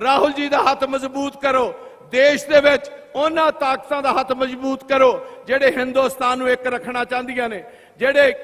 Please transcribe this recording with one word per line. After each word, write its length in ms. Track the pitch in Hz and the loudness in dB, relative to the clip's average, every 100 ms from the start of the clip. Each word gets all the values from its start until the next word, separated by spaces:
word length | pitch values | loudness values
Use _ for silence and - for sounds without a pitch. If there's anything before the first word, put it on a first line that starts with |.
ਰਾਹੁਲ 300 | 240 269 294 | 0 2 2
ਜੀ 160 | 285 285 | 0 -2
ਦਾ 140 | 277 | 0
ਹੱਥ 220 | 269 269 | 2 0
ਮਜ਼ਬੂਤ 560 | 269 269 262 269 277 277 | -2 -4 -6 -6 -6 -4
ਕਰੋ, 300 | 277 262 233 - - - - | -2 0 -2 -6 -16 -20 -4
ਦੇਸ਼ 360 | 247 277 294 - | 4 4 4 4
ਦੇ 120 | 294 | 4
ਵਿੱਚ 300 | 285 277 - - - | 4 2 -2 -18 -12
ਉਹਨਾਂ 360 | 247 302 320 311 | -4 -2 2 0
ਤਾਕਤਾਂ 500 | 311 277 269 - 285 | 0 -2 -4 -4 -4
ਦਾ 100 | 269 | -2
ਹੱਥ 200 | 254 262 | 0 -2
ਮਜ਼ਬੂਤ 520 | 254 262 254 269 262 | -2 -4 -4 -6 -6
ਕਰੋ 420 | - 269 262 185 - - - | 0 4 4 2 -6 -14 -4
ਜਿਹੜੇ 240 | 262 269 - | 2 2 2
ਹਿੰਦੁਸਤਾਨ 600 | 254 254 262 262 247 254 | -2 0 -2 0 -2 -2
ਨੂੰ 100 | 254 | -2
ਇੱਕ 160 | 254 254 | -2 -2
ਰੱਖਣਾ 380 | 247 247 247 | -6 -6 -6
ਚਾਹੁੰਦੀਆਂ 440 | 247 247 247 247 233 | -4 -6 -6 -4 -4
ਨੇ, 140 | 208 - - - - | -6 -14 -20 -20 -4
ਜਿਹੜੇ 340 | 254 285 277 247 | 0 4 4 2